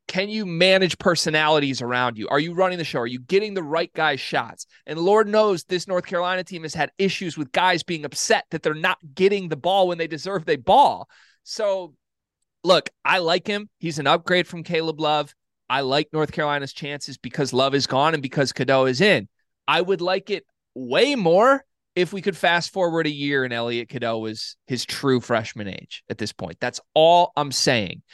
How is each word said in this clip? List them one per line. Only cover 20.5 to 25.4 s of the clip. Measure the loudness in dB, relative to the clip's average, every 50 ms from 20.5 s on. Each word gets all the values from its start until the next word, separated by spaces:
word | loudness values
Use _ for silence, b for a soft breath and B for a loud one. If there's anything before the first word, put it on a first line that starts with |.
| _ _ _ _ _
way | -12 -6 -2 2 2 2 2 2
more | 2 2 4 6 6 6 6 4 2 0 _ _ _ _ _ _
if | -2 -2 -2 -4
we | -4
could | -4 -4 -4 0
fast | 0 2 2 2 0 -4
forward | -2 -2 -2 0 0 0 -2 -2
a |
year | -4 -4 -2 0 0 0 0
and | -2
Elliot | -2 -4 -4 -2 -4 -4 -6 -8
Cadeau | -8 -6 -4 -4 -4 -4
was | -6 -6 -8 -10 -12 -14 -14 -18 _ -8
his | -6 -6 -6
true | -8 -8 -2 0 2 2 2
freshman | 2 0 0 0